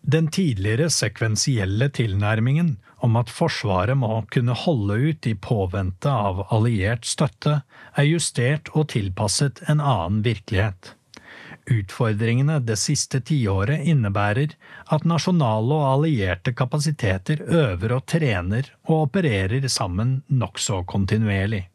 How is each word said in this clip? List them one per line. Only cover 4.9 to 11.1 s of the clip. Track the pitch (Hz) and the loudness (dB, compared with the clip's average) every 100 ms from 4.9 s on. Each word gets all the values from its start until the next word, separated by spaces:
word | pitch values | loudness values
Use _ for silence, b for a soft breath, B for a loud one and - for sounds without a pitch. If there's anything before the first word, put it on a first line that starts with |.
| 104 147 | 0 0
ut | 156 - | 0 -4
i | |
påvente | 107 - 113 92 101 92 92 147 | -4 -2 0 0 -2 -4 -2 -2
av | 127 101 92 98 | 0 0 -4 0
alliert | 113 117 110 95 120 - | 2 2 2 0 -2 -6
støtte, | - 147 _ 151 147 B B B - | -2 -2 _ -2 -2 B B B 0
er | 143 | 2
justert | 165 - - 120 151 - | 2 -2 -2 0 -2 -2
og | 156 151 | -2 0
tilpasset | 120 98 92 107 - 143 - - | -2 -4 -2 -2 0 -2 -2 0
en | 151 | 0
annen | 143 110 82 107 | 2 0 0 0
virkelighet. | 113 107 - 92 107 - - - _ | 0 -2 -2 0 0 -4 -18 -20 _